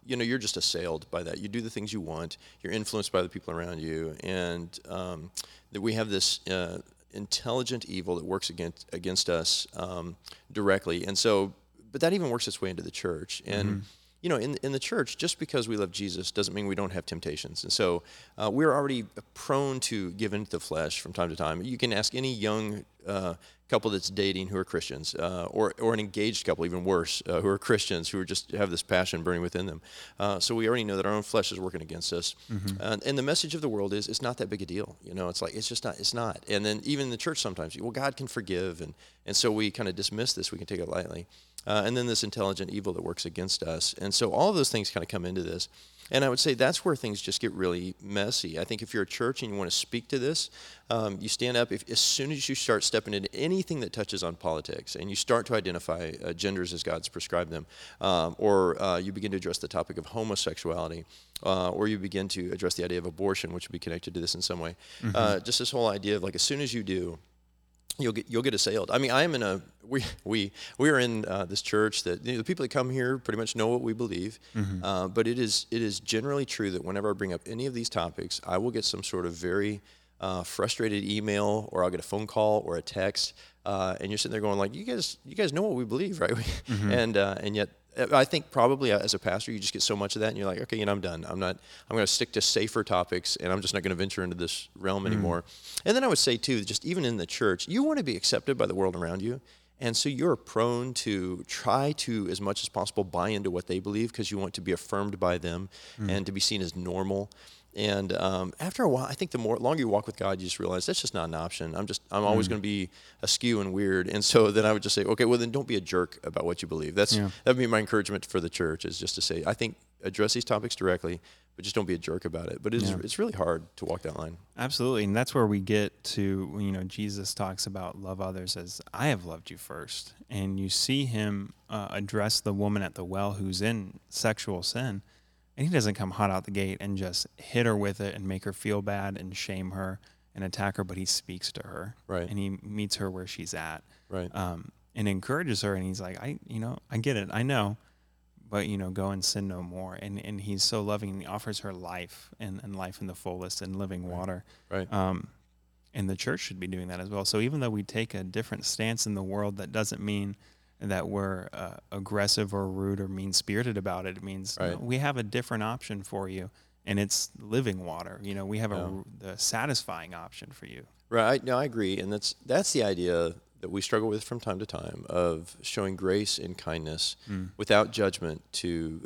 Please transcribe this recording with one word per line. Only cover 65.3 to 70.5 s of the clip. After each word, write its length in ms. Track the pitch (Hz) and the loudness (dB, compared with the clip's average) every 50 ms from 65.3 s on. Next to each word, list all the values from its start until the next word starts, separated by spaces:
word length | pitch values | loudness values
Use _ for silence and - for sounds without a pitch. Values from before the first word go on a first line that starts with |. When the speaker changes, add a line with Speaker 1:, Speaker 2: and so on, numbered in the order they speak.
| 101 90 | 4 2
Speaker 1:
just 220 | - 117 120 - | 0 0 0 2
this 100 | 123 - | 0 0
whole 160 | 139 123 117 | 2 2 2
idea 300 | 110 98 101 95 101 104 | 2 2 2 0 0 0
of, 80 | 98 90 | 2 0
like, 100 | 98 85 | -2 0
as 80 | 87 | 2
soon 180 | - - 143 143 | 2 2 2 0
as 140 | 147 120 113 | 0 -2 -2
you 80 | 117 | -2
do, 360 | 98 95 92 90 90 87 82 78 _ _ _ _ _ _ _ _ _ _ _ _ _ - - - | -2 0 0 0 0 -4 -6 -10 _ _ _ _ _ _ _ _ _ _ _ _ _ -10 -6 -2
you'll 140 | 135 113 | 0 0
get, 160 | 104 110 - - | 0 -2 -4 0
you'll 120 | 113 113 | 0 2
get 120 | 127 139 110 | 2 4 4
assailed. 360 | 98 - 101 107 107 90 - | 4 2 2 2 2 2 4
I 60 | - 127 | 4 4
mean, 120 | 135 120 | 4 6
I 120 | 123 135 | 6 6
am 120 | 165 170 151 | 6 4 4
in 80 | 123 | 2
a, 180 | 110 98 92 95 - - _ _ - | 2 2 0 0 -4 -10 _ _ -8
we, 160 | 113 135 135 - - - - - | -2 -2 0 0 -2 -6 -8 -2
we, 260 | 95 110 110 98 98 | 0 2 2 2 0